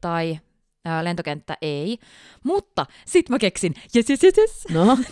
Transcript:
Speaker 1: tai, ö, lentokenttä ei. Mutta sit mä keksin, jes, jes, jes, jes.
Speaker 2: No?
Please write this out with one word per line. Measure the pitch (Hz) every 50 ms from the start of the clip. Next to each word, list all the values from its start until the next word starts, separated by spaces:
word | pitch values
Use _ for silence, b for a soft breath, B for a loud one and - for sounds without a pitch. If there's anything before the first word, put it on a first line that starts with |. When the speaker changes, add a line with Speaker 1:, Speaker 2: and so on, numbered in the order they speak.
Speaker 1:
tai, | - 175 170 165 165 165 160 156 - _ _ _ _ _ _ _ -
ö, | 170 165 160 170
lentokenttä | 175 170 165 160 151 147 147 - - 156 -
ei. | 160 151 143 143 151 196 240 233 B B B B B B B B -
Mutta | 269 359 403 - _ _ - 143 B B B B
sit | - - 359 339 -
mä | 240 240
keksin, | 226 185 - - - 170 B B B B -
jes, | 233 226 -
jes, | 277 262 -
jes, | 381 359
jes. | 415 427 440 - - - -
Speaker 2:
No? | 165 160 175 220 262 254 247 -